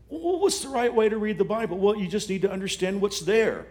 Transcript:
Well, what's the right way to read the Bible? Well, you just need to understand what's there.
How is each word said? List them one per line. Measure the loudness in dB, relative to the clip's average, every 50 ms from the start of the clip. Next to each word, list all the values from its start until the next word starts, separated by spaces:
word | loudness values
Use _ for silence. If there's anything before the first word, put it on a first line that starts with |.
| -16 -14
Well, | -10 -4 -2 -2 2 2
what's | 2 2 2 -2
the | -4 -4
right | -2 0 0 2 4
way | 4 4 4
to | 2 0
read | -2 0 0 0
the | 0
Bible? | 0 0 -2 -2 -4 0 2
Well, | 2 2 4
you | 2 -2
just | -2 -2 -2 -2 -2
need | -2 0
to | 0 -2
understand | -2 -4 -4 -6 -4 -2 -2 -2 0 0
what's | 0 -2 -2 -2
there. | 0 2 2 4 2 2 0 -4 -8 -14